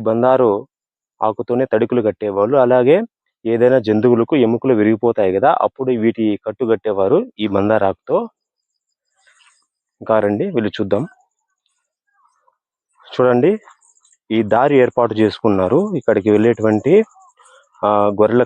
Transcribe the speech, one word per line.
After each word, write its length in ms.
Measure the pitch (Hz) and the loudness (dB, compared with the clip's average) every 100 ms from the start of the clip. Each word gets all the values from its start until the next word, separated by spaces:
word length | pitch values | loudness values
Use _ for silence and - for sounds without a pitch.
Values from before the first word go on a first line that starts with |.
| 110 | -2
బందారు 420 | 113 127 131 120 101 131 _ _ _ _ - 110 | 0 2 2 2 0 -6 _ _ _ _ -6 -6
ఆకుతోనే 380 | 110 113 120 131 | -4 -6 -4 -2
తడికలు 300 | 110 117 123 107 | -2 0 -2 -2
కట్టేవాళ్ళు. 500 | 92 104 98 107 139 123 | -4 -4 -2 0 2 2
అలాగే 320 | 127 123 175 233 _ _ _ 113 | 2 4 2 -2 _ _ _ -4
ఏదైనా 260 | 117 123 131 104 | 0 2 2 2
జంతువులకు 480 | 107 120 117 117 139 113 | 0 2 2 0 0 0
ఎముకలు 280 | 117 135 113 | 0 0 0
విరిగిపోతాయి 520 | 104 110 117 113 95 95 | 0 0 -2 0 -2 0
కదా, 140 | 139 - | 0 0
అప్పుడు 260 | 104 - 131 120 | -2 -4 -4 -2
వీటి 220 | 110 113 110 101 | -2 -2 -2 -4
కట్టు 200 | 110 104 117 | -8 -6 -2
కట్టేవారు 460 | 110 110 98 98 160 247 - | -2 -2 -2 0 0 -2 -8
ఈ 40 | 104 | -4
బందారాకుతో. 640 | 98 104 110 98 95 - 170 233 _ _ _ _ _ _ _ _ _ _ _ _ _ _ _ _ _ | -2 0 0 -2 -4 -6 -6 -6 _ _ _ _ _ _ _ _ _ _ _ _ _ _ _ _ _
ఇంకా 160 | 110 110 | -2 0
రండి, 220 | 104 104 190 147 | 0 -2 -4 -4
వెళ్ళి 140 | 104 - | -4 -4
చూద్దాం. 260 | 101 101 160 - _ _ _ _ _ _ _ _ _ 807 _ _ _ _ _ _ _ _ - | -4 -4 -6 -12 _ _ _ _ _ _ _ _ _ _ _ _ _ _ _ _ _ _ -10
చూడండి, 360 | - 127 123 151 214 - _ _ _ _ _ - 110 | -2 2 2 2 -2 -6 _ _ _ _ _ -4 -2
ఈ 20 | 104 | 0
దారి 240 | 110 143 139 | 0 2 2
ఏర్పాటు 300 | 120 - 117 110 | 2 2 -2 0
చేసుకున్నారు 600 | 110 - 113 98 92 135 208 170 | 0 0 -2 0 0 0 -2 -4
ఇక్కడికి 280 | - 104 104 | -2 0 2
వెళ్ళేటువంటి, 580 | 104 113 110 110 107 131 196 220 _ _ _ _ _ _ _ 104 | 2 2 0 0 0 2 2 0 _ _ _ _ _ _ _ -2
ఆ, 20 | 104 104 101 | 0 0 2
గొర్రెల 260 | 107 120 | 2 2